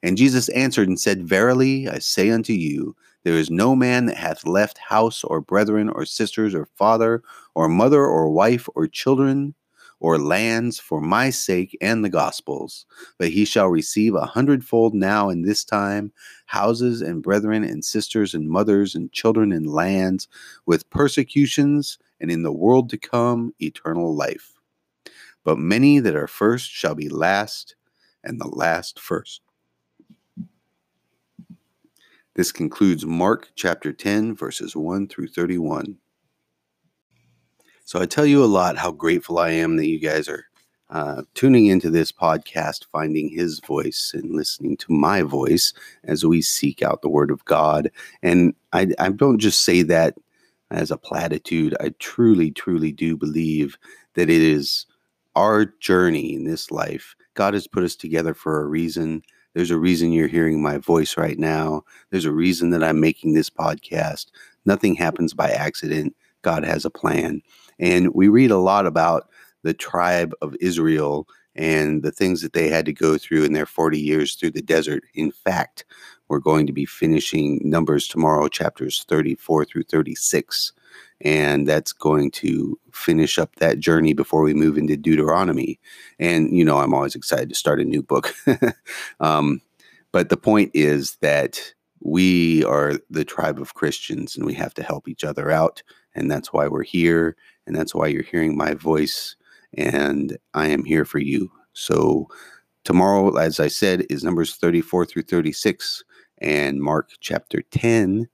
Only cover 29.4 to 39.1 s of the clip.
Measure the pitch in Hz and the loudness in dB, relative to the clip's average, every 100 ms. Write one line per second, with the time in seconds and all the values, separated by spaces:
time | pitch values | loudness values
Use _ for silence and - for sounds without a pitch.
29.4 | _ _ _ _ _ _ _ _ _ - | _ _ _ _ _ _ _ _ _ -18
30.4 | - _ _ _ _ _ _ _ _ - | -18 _ _ _ _ _ _ _ _ -20
31.4 | - - _ _ _ _ _ _ _ - | -20 -20 _ _ _ _ _ _ _ -4
32.4 | 87 - 80 - 98 82 78 82 92 113 | -4 -2 -8 2 2 2 -2 0 0 0
33.4 | - - 92 85 78 - 101 107 110 104 | -4 -6 -4 -4 -6 -6 -4 -2 -2 -6
34.4 | - - - 78 78 95 98 - 67 - | -10 -10 -10 -8 -6 -4 -6 -10 -10 -4
35.4 | 87 90 80 78 - 95 _ _ _ _ | -2 -2 -4 -6 -8 -16 _ _ _ _
36.4 | _ _ _ _ _ _ _ _ _ _ | _ _ _ _ _ _ _ _ _ _
37.4 | _ _ _ _ - 90 87 - 147 143 | _ _ _ _ -8 -4 -2 2 6 6
38.4 | 120 95 90 - 90 76 82 | 6 6 2 0 -6 -2 0